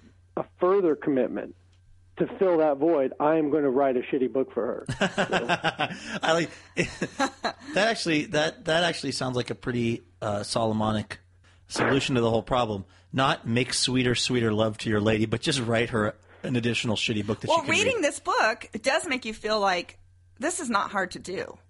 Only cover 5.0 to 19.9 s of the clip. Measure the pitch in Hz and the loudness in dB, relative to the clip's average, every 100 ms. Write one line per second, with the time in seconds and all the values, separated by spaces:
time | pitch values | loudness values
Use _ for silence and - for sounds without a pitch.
5 | 190 - 180 185 - 170 165 - 143 - | -2 -2 0 0 0 0 -2 -2 -6 -6
6 | - 220 165 165 160 - - - 170 - | -10 -4 0 2 0 -6 -10 -4 -4 -4
7 | 262 - 269 - - - 269 294 220 220 | -6 -2 -4 -2 -8 -8 -4 0 2 0
8 | 175 151 - 151 156 - - 160 175 165 | 0 0 0 0 0 -2 0 2 2 -2
9 | 139 123 131 123 120 117 - 120 117 117 | -4 -4 -2 -2 -4 -6 -4 0 0 -2
10 | - - 110 101 104 120 113 107 107 107 | -6 -6 -4 -2 -2 0 2 2 2 0
11 | 104 - _ _ - _ - - - 135 | -4 -10 _ _ -20 _ -10 -2 0 2
12 | - 127 117 113 - 127 113 101 95 - | 2 2 2 2 2 0 0 -2 -8 -18
13 | - 131 135 170 - 117 123 - - 127 | -6 0 2 0 0 0 0 -2 0 2
14 | 123 117 - 127 113 107 110 107 113 107 | 2 2 2 2 2 2 0 0 0 2
15 | 104 110 110 113 - 139 113 113 117 117 | 4 4 2 0 -2 -2 0 0 2 0
16 | 107 - - - - 123 117 110 120 104 | 0 -4 -18 -10 -2 0 0 -2 -2 -2
17 | - 107 104 107 - 330 - 339 453 480 | 0 -2 -2 -2 0 0 2 0 2 0
18 | 294 - - 453 233 240 - 226 - 311 | -2 -2 -2 2 2 0 -8 -4 0 0
19 | 359 254 226 214 214 214 196 180 - | -2 -6 -6 -8 -2 0 2 0 -4